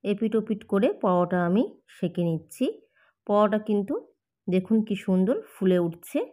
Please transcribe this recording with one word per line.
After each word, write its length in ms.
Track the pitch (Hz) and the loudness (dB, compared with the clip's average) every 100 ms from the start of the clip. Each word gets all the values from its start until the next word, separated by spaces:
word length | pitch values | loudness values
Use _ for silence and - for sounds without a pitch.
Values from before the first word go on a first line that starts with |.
এপিট 300 | 196 202 226 220 | -2 -2 0 -2
ওপিট 260 | 214 214 - | -2 -8 -2
করে 220 | 202 247 403 | 0 0 0
পরোটা 380 | 196 180 175 180 175 | 0 2 2 0 2
আমি 180 | 190 392 - _ | 2 0 -6 _
সেঁকে 300 | - 175 180 | -8 -6 -2
নিচ্ছি। 420 | 170 160 - - 277 - _ _ _ _ - | -2 -4 -8 -6 -6 -6 _ _ _ _ -2
পরোটা 320 | 208 208 208 | 2 2 0
কিন্তু 340 | 214 208 196 381 - _ _ _ - | 0 -2 -2 -6 -8 _ _ _ -2
দেখুন 300 | 185 185 220 | -2 2 0
কি 120 | 220 196 | 0 -4
সুন্দর 400 | - 185 185 359 - | 0 2 2 0 -6
ফুলে 260 | - 190 180 | -2 2 2
উঠছে। 400 | 170 165 - 285 508 | 0 -4 -6 -6 -6